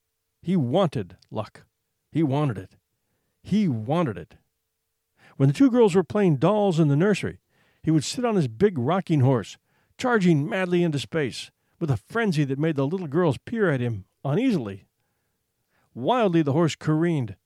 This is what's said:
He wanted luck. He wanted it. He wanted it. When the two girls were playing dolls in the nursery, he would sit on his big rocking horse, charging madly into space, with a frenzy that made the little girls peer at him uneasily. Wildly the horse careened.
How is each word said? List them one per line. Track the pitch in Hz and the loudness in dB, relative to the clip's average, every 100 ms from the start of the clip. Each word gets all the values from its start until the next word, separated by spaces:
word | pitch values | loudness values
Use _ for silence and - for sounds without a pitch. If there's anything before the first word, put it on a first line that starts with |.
| _ _ _ _ | _ _ _ _
He | 165 185 | -2 -2
wanted | 120 165 180 123 92 - - | 0 0 0 -2 -10 -14 -12
luck. | 110 107 - _ _ _ _ _ | -10 -10 -14 _ _ _ _ _
He | 147 | -2
wanted | 156 139 147 95 | 0 0 -2 -4
it. | 95 _ _ _ _ _ _ _ | -12 _ _ _ _ _ _ _
He | - 202 190 | -2 0 0
wanted | 113 110 165 151 87 | -2 -2 -2 -2 -6
it. | 78 - _ _ _ _ _ _ _ _ _ - | -14 -20 _ _ _ _ _ _ _ _ _ 0
When | 139 | 0
the | |
two | 139 269 | 4 2
girls | 240 214 | 4 4
were | 185 | 4
playing | 175 208 190 135 | 0 0 2 2
dolls | 165 214 202 160 | 2 2 0 2
in | 151 | 2
the | 139 | 2
nursery, | 202 190 95 - _ _ _ _ | 2 0 -4 -10 _ _ _ _
he | 156 | 0
would | 156 | 0
sit | - - | 0 -4
on | 240 202 | -2 0
his | 131 | -2
big | 110 208 156 | 0 0 0
rocking | 120 185 - 151 | -2 -2 0 2
horse, | 127 123 90 - _ _ _ - | 4 2 -2 -14 _ _ _ -6
charging | 247 233 180 151 160 | 0 2 4 2 2
madly | 196 180 175 | -4 0 0
into | 170 143 | 0 -2
space, | - 160 127 - - _ _ - | -4 -4 -4 -6 -16 _ _ -8
with | 156 | -4
a | 110 | -4
frenzy | - 226 214 151 | -4 -4 0 0
that | 135 135 | -2 -2
made | 165 139 | -2 0
the | 139 | -2
little | 190 160 | -4 -4
girls | 156 170 117 | 0 0 -2
peer | - 233 185 | -6 -2 0
at | 135 | 0
him | 120 104 - _ | -2 -6 -12 _
uneasily. | - 165 269 185 104 95 _ _ _ _ _ _ _ _ _ _ _ | -4 0 0 0 -4 -12 _ _ _ _ _ _ _ _ _ _ _
Wildly | 113 139 247 208 165 | -6 0 2 2 2
the | 143 | 2
horse | 143 165 - | 2 0 -2
careened. | 156 156 170 156 110 95 | -2 0 0 -2 -4 -10